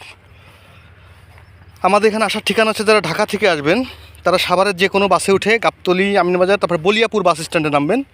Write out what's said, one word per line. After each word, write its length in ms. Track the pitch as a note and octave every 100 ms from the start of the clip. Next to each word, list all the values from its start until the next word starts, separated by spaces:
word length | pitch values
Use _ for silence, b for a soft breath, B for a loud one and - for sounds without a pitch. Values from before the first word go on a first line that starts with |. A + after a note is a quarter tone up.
| B - - b b b b b b b b b b b - - - - F#3
আমাদের 200 | G#3 G#3+
এখানে 160 | G#3+ G3+
আসার 140 | G#3+ -
ঠিকানা 220 | G#3 A3
হচ্ছে, 160 | G#3+ G#3+
যারা 120 | G#3+ E3
ঢাকা 140 | E3 G#3
থেকে 140 | G3+ G3+
আসবেন 260 | D#3+ C#3+ G#3+ B3+ B B B F3+
তারা 120 | F3+ -
সাভারের 300 | F3+ G3 F3
যে 60 | F#3+
কোনো 120 | G3 G3
বাসে 180 | F3 - G3
উঠে 140 | G3 A3+ E3+
গাবতলী, 420 | - - F3+ G3 G3+
আমিনবাজার, 380 | F3 F3+ F3+ G3+
তারপরে 180 | F3 F3 E3+
বলিয়াপুর 340 | G#3+ A3+ G#3+ F3
বাস 100 | D#3 D#3
স্ট্যান্ডে 240 | E3+ D3+ C#3+
নামবেন। 240 | D3 A#3 C#4